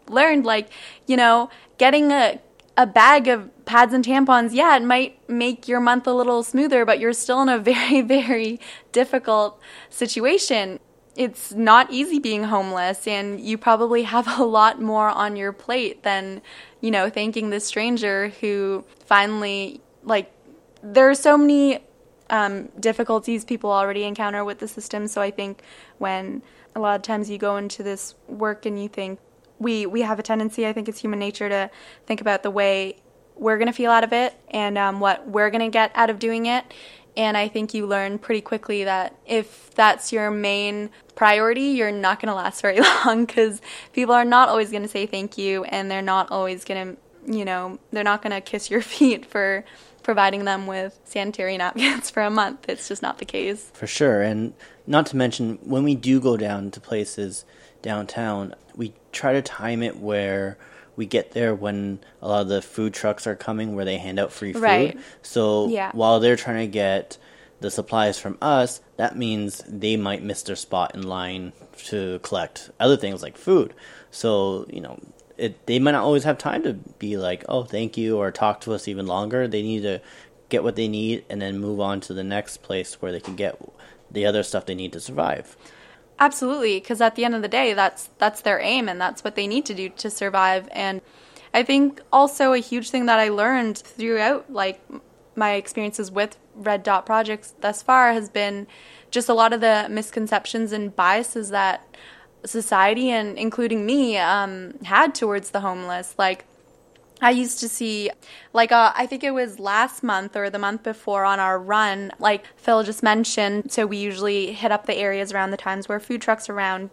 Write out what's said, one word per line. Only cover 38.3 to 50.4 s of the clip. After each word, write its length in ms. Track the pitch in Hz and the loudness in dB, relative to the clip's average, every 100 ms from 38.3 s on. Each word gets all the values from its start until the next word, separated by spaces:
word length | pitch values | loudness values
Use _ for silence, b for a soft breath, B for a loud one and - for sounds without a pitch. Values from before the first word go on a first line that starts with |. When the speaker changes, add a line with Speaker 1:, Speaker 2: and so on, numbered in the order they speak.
| 220 | -4
Speaker 1:
quickly 420 | - 214 - 208 | -2 -8 -4 -4
that 320 | 196 190 185 - | -2 -2 -2 -8
if 460 | - 220 214 - - | -4 -4 -4 -14 -6
that's 380 | - 214 220 - | 4 6 4 -2
your 180 | 226 214 | -4 -2
main 600 | 208 202 202 208 208 208 b b | -2 -2 -2 -4 -6 -8 b b
priority, 480 | - 214 208 220 233 | 4 6 6 4 2
you're 280 | 277 262 214 | 0 0 0
not 300 | 202 190 208 | 0 0 0
gonna 140 | 220 | -2
last 260 | 196 180 - | -2 -4 -2
very 180 | 202 190 | 0 4
<laughs> 260 | 294 - 247 | 4 4 2
long, 200 | 226 240 | 2 2
'cause 360 | - 220 202 B B B | 2 0 0 B B B
people 200 | - 247 | -2 4
are 100 | 240 240 | 4 6
not 240 | 247 262 | 6 6
always 200 | 220 208 | 4 0
gonna 180 | 208 208 | -4 -6
say 180 | 202 202 | -4 -4
thank 320 | 196 202 - | -6 -8 -4
you, 260 | 196 190 | -2 -2
and 260 | 185 196 196 | -4 -4 -4
they're 120 | 190 | -4
not 280 | 196 190 185 | 0 0 0
always 340 | 190 185 185 | -2 -4 -6
gonna, 320 | - 190 185 175 _ _ - | -8 -8 -8 -14 _ _ -8
you 180 | 220 196 | -6 -4
know, 320 | 180 185 185 - | -4 -6 -12 -10
they're 140 | 214 | -2
not 160 | 208 208 | 0 0
gonna 220 | 214 196 | -2 -6
kiss 280 | - 208 - | -8 -10 -2
your 120 | 233 | -2
<laughs> 0 | |
feet 420 | 226 - 269 - | -2 4 4 4
for 400 | - 208 196 196 - B B B | -4 -2 0 -2 -6 B B B
providing 420 | - 208 196 196 | -2 4 4 2